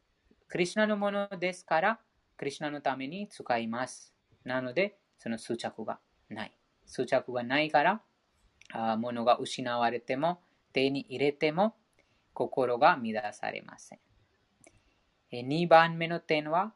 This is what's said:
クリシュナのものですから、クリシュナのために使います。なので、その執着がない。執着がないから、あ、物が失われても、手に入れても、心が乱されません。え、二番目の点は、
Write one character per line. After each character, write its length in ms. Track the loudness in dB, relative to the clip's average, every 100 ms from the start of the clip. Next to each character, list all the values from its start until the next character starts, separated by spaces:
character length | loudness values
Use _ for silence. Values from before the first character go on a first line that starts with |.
| _ _ _ _ _
ク 120 | -4
リ 80 | -2
シ 80 | 0
ュ 60 |
ナ 60 | 0
の 100 | 0
も 120 | -2
の 180 | -2 -6 -6
で 120 | -6
す 120 | -6 -2
か 160 | 2
ら、 180 | 2 -2 _ _ _ -8
ク 80 | -8
リ 60 |
シ 80 | -6
ュ 40 |
ナ 60 | -6
の 100 | -4
た 160 | -4 -4
め 120 | -6
に 200 | -10 -12
使 300 | -10 -2 -2
い 80 | -2
ま 220 | -4 -6
す。 260 | -10 -20 _ _ _
な 180 | -6 -4
の 100 | -2
で、 260 | -2 -2 -4 _ _
そ 120 | -8
の 100 | -8
執 180 | -6 -6
着 260 | -6 -8
が 140 | -10 -10 _ _ -16
な 160 | -12 -12
い。 80 | -14 _ _ -10
執 220 | -6 0
着 260 | 0 0
が 80 | -4
な 180 | 0 0
い 120 | 2
か 100 | 4
ら、 200 | 4 0 -6 _ _ _ _ _ -14
あ、 260 | -4 -2 0
物 280 | -2 0 2
が 120 | 2
失 420 | 0 -6 -4 0
わ 100 | 0
れ 100 | -2
て 160 | -4 -2
も、 240 | 0 -2 _ _ _
手 180 | 0 0
に 100 | 0
入 160 | -6 0
れ 140 | 0
て 200 | 2 0
も、 240 | 2 0 -2 _ _ _ _ _
心 440 | -6 -2 0 0 6
が 220 | 6 4
乱 320 | 0 -4 -6
さ 160 | -6 -8
れ 140 | -8
ま 160 | -14 -20
せ 160 | -20 -20
ん。 40 | _ _ _ _ _ _ -20 _ _ _ _ _ _
え、 100 | -10
二 240 | -2 0 8
番 320 | 8 8 2
目 100 | -2
の 120 | -4
点 320 | 0 0 2
は、 220 | 0 -2